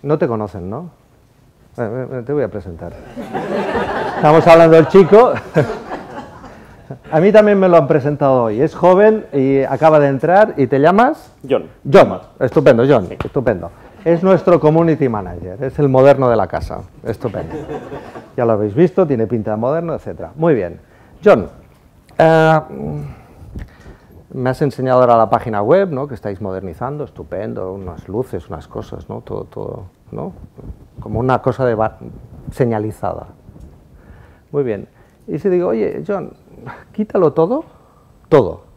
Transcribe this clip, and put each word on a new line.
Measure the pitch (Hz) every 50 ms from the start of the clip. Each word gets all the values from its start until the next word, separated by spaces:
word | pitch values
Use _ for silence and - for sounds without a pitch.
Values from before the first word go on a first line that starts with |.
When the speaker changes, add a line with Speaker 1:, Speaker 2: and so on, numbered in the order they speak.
Speaker 1:
no | - 143 151 151
te | 185
conocen, | 135 117 110 107 101 - 98 87 92
¿no? | 107 139 180 165 _ _ _ _ _ _ _ _ _ _ _ _ _ _ _ _ _ -
Eh, | 120 101 113 131 127 -
eh, | 135 127 113
te | 123
voy | 147 147
a | 123 95
presentar. | - 104 90 95 85 82 85 85 - - - - - - - - - - - 196 208 - 196 - - - - - - - - - -
Estamos | 262 190 151 156 165 160
hablando | 170 165 165 170 165 160
del | 165 156 -
chico. | - 196 190 147 190 220 247 226 139
<laughs> | 110 - - - 170 131 - - - - - 359 - - - 254 277 - - - - - - - - - - - - - _ 135 - _ -
A | - 156
mí | 175 208
también | 208 220 208 208 208 196
me | 190 180
lo | 170
han | 165 147
presentado | 135 160 147 123 147 147 135 147 135 135 127 117
hoy. | 110 104 113
Es | 147 156 -
joven | - - 175 185 190 208 220 220 214 - -
y | - 143 131 135 139 135
acaba | 135 123 135 120 151 160 156 151
de | 143 139
entrar. | 139 127 156 160 180 196 214 214 -
¿Y | - 135
te | 117 139 135
llamas? | 143 160 185 208 240 277 311 - - - _ _ - 131
Speaker 2:
John. | 131 104 80 - - _ _ 139
Speaker 1:
John. | 151 190 143 98 95 90 - - _ -
Estupendo, | - 120 - 160 135 156 127 113 123
John. | 139 147 - 92
Speaker 2:
Sí. | 85 - - -
Speaker 1:
Estupendo. | - - 143 117 127 107 87 85 85 - - - - - - -
Es | 160 170 165
nuestro | 185 190 190 165 - 185 175 151
community | 156 151 156 165 170 165 151 - 143 123
manager. | 113 104 95 90 87 - - 90 92 -
Es | 123 135 - -
el | 151 135
moderno | 131 131 131 143 139 127 131 123
de | 117
la | 110 95 90
casa. | - 82 - - - - - - _ - -
Estupendo. | - 107 - - 117 92 95 - 160 160 151 147 - 151 135 - - 143 - - - - - - - -
Ya | - 123
lo | 113
habéis | 113 101 107 104 95
visto, | 135 180 170 - - 185
tiene | 147 139 113 113
pinta | 98 117 113 101 113
de | 107
moderno, | 107 117 131 151 165 170 165 147
etcétera. | 110 - 107 90 - 87 80 -
Muy | 143 160 175 147
bien. | 110 90 87 85 87 - _ _ _ _ _ - - 156
John, | 208 180 120 87 - - - _ _ _ _ _ _ _ _ _ _ - -
eh, | 165 160 160 160 160 160 160 156 156 - 135 135 143 151 151 147 147 143 131 - - _ - - - - - - - - - _ - - - _ _ _ - - _ _ -
me | 131 123 127
has | 131 -
enseñado | 156 139 - - 131 131 127 127
ahora | 127 120 117
la | 117 110 98
página | 131 110 - 117 107 101
web, | 104 117 160 190 196 185
¿no? | 147 127 143
Que | 147 123
estáis | 101 - 104 98 87
modernizando, | 107 95 92 95 95 92 85 - 120 131 147 151 139
estupendo, | 98 _ - 110 - 87 92 104 117 117 107 98 92
unas | 92 98 95 90 80 - -
luces, | - 92 113 131 - - 90 80 -
unas | 82 80 78 _
cosas, | - 110 110 - 107 98 85 -
¿no? | 113 117
Todo, | - - 101 101 -
todo, | 98 - 104 101 - - - 98 92 _ _ _ -
¿no? | - - - 190 - - - - _ - - - - - - _ _ -
Como | 117 113 107 110
una | 123 131 131 120
cosa | - 135 120 - 131
de | 123 113
ba-, | 107 110 - - - - 60 - - - - - - - -
señalizada. | - - 131 120 113 104 107 110 101 - - 92 87 - - - - _ _ - _ - - - - - _ _ _ - _ - - - - _ _ _ _ _
Muy | - 143
bien. | 139 120 104 98 - _ _ _ _ _ _ _ _
Y | - 170 147
si | 139 202
digo, | 180 180 175 185
"Oye, | 226 226 202 - - - 156
John, | 185 202 185 - - - _ _ _ - - 113 127 - - - _
quítalo | - - 214 - - 208 175 151
todo, | - 160 160 180 247 311 320 - _ _ _ _ _ _ _ _ _ _ _ _
todo. | 160 143 107 85 78 - _ _ _